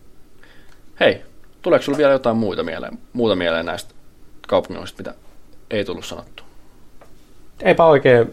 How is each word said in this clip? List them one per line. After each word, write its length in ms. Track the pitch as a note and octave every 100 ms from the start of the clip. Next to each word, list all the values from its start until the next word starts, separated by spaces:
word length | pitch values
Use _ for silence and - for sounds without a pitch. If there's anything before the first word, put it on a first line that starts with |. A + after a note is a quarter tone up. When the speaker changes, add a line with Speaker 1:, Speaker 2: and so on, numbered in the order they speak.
| - - - - - - - - - -
Speaker 1:
Hei, 220 | D#3 - - - - -
tuleeko 220 | F3+ D3+ -
sulla 120 | C#3+
vielä 140 | C#3+
jotain 240 | C3+ B2+ A2+
muita 260 | G#2+ F2
mieleen, 360 | E2 E2 - A#2 -
muuta 220 | B2 A2+ F#2
mieleen 300 | E2+ E2 E2+
näistä 280 | F2 - - - - - - -
kaupungeista, 500 | F#2+ - F2 E2+ -
mitä 160 | - - - - - - -
ei 140 | G#2+ G2+
tullut 200 | F2 -
sanottua? 400 | E2 - - - - - - - - - - - - - -
Speaker 2:
Eipä 240 | G3+ E3+ E3
oikein, 420 | C#3+ C3+ A#2+ A2+